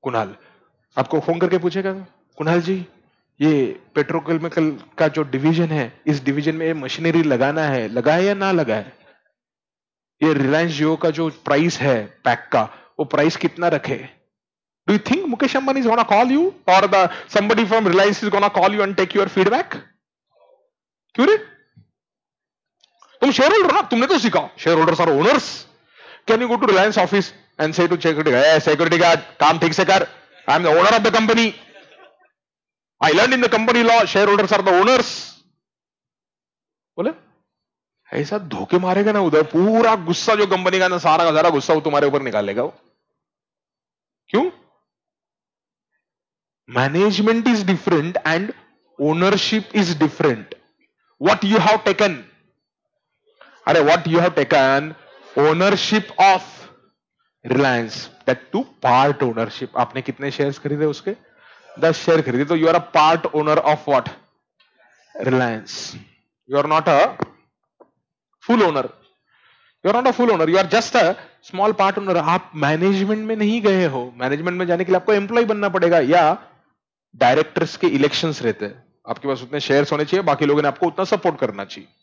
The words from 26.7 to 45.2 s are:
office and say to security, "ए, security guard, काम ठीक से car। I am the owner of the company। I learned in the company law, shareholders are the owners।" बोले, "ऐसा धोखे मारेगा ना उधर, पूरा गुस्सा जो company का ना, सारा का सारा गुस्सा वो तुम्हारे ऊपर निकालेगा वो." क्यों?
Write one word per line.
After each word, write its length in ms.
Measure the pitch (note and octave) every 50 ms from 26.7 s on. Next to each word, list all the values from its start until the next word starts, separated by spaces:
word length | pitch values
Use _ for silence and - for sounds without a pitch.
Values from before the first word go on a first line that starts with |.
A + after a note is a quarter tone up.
| F#3+ F#3 F#3+ G#3+ G#3 G#3+
office 340 | F3+ F3 G3 G3+ F3+ - - - _ _ _ -
and 140 | D3+ D#3 D#3 F3+
say 100 | F3 E3+
to 80 | F3+
security, 360 | D#3+ - E3 D#3 D3 D#3 D3+
"ए, 280 | B2 B2 C#3 D#3 D#3+ D#3
security 380 | - E3 D3+ C#3 E3+ E3+ E3+ E3
guard, 220 | F3 E3+ E3 D#3+
काम 380 | - - - _ D#3 D3+ E3 E3
ठीक 140 | E3 E3
से 120 | D#3 - F#3
car। 220 | F#3+ F#3+ F#3+ E3 - - - - _ _ - _ -
I 100 | C#3 D#3+
am 80 | F3
the 120 | D#3+ D3+ E3+
owner 140 | F3+ G#3
of 120 | A3+ A3+ G#3
the 120 | A#3 G3
company। 360 | A3+ A3 A3 A3+ A#3 A3+ G#3+ - - - _ _ - - _ _ _ - - _ _ _ _ _ _ _ _ _ _ _ _ _ _ _ _ _ _ C#3
I 80 | D#3
learned 220 | D#3 F3+ A3+ B3+ C4
in 100 | B3 B3
the 60 | A3+
company 380 | A3+ A3 A3+ B3 A#3 A#3+ A#3 A3+
law, 120 | A#3 A#3 G#3
shareholders 460 | - - G3 G#3 G3+ G3+ G3+ G3+ F#3
are 100 | G#3+ G3 F#3+ G3
the 140 | F3+ F3+
owners।" 480 | G3 A3+ C4 B3 A#3 - - - - - - - _ _ _ _ _ _ _ _ _ _ _ _ _ _ _ _ _ _ _ _ _ _ _ _ _ _ _ _ _ _ _
बोले, 140 | - F#3 C4+ D#4+ - _ _ _ _ _ _ _ _ _ _ _ _ _ _ _ _ _ _
"ऐसा 260 | - B2+ D3 - G#3 G#3
धोखे 400 | F#3+ D3 - G3 G3 - F3+ F3+
मारेगा 340 | F#3 F#3 F#3 G3 G#3 A3
ना 80 | G#3 G#3
उधर, 220 | F#3+ D#3+ D3 D3+
पूरा 520 | D#3 D3+ - D#3+ F#3 G#3 A3 A3+ A3+ A3+ A3
गुस्सा 400 | G3 E3 E3 E3+ - - A3+ A3
जो 120 | G#3 G#3
company 320 | F#3+ F#3+ F#3 F#3 F#3 F#3 F#3+
का 100 | F#3 F#3
ना, 100 | F3+ F3
सारा 260 | D#3+ D#3 D#3 D#3+ E3+
का 60 | E3
सारा 200 | D3+ D#3 E3 E3+
गुस्सा 240 | D#3+ C#3 C3 - D#3+
वो 60 | D#3
तुम्हारे 260 | D3+ D#3+ C#3+ C#3+ D3
ऊपर 160 | C#3+ C3+ C#3+
निकालेगा 400 | C3+ B2 G#2+ G#2+ G#2 G2 G2+ A#2
वो." 120 | B2+ E3+ - _ _ _ _ _ _ _ _ _ _ _ _ _ _ _ _ _ _ _ _ _ _ _ _ _ _ _ _ _ _ _
क्यों? 220 | - A3 D#4 F#4 - _ _ _ _ _ _ _ _ _ _ _ _ _